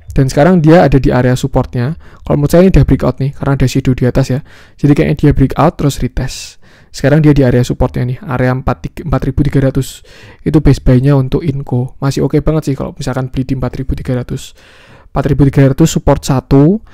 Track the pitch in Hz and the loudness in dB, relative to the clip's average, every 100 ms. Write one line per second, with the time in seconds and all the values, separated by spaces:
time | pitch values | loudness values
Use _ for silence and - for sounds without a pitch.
0 | - - 135 147 165 185 156 170 151 135 | -6 -2 0 2 2 4 6 4 4 2
1 | 139 127 127 127 139 135 - 127 123 165 | 2 0 0 -2 -2 -2 -4 -4 -6 -8
2 | - - - 147 143 170 190 156 127 131 | -14 -16 -4 -2 2 4 6 4 4 2
3 | 147 - 135 - 143 139 127 135 131 123 | 0 -2 -6 -4 -4 0 0 0 -2 0
4 | 123 135 135 131 - - - - 143 147 | 0 0 -2 -4 -8 -20 -20 -2 2 2
5 | 147 147 147 - 135 - 151 - 147 - | 0 2 2 2 0 2 0 0 -4 -4
6 | 127 - 131 - - - - - _ - | -6 -6 -6 -8 -16 -20 -20 -20 _ -4
7 | 135 156 151 139 127 123 123 139 127 131 | 0 4 4 4 2 2 0 -2 -4 -4
8 | 127 127 180 123 127 127 127 123 - - | -6 -8 -8 -2 -2 -2 -4 -6 -8 -10
9 | 151 135 143 - - 139 131 135 - - | -4 -4 -2 -2 0 0 0 -2 -6 -12
10 | - - - - 160 151 139 131 - 127 | -20 -20 -20 -8 -2 0 2 2 2 2
11 | 135 143 131 135 170 139 139 123 131 - | 4 2 0 -2 -4 -6 -6 -4 -6 -6
12 | 139 156 139 151 147 156 147 135 139 - | -4 -2 -2 0 0 -2 -2 -6 -8 -8
13 | 135 127 131 131 127 131 123 - - 139 | -8 -6 -6 -6 -6 -4 -6 -6 -8 -8
14 | - 123 123 135 - - - - - - | -4 -6 -6 -10 -12 -20 -20 -20 -20 -20
15 | - 139 143 135 139 143 135 131 165 160 | -8 -4 -2 2 2 4 2 4 0 2
16 | - 139 - 131 - 139 151 214 - | 0 0 0 -4 2 4 4 2 -6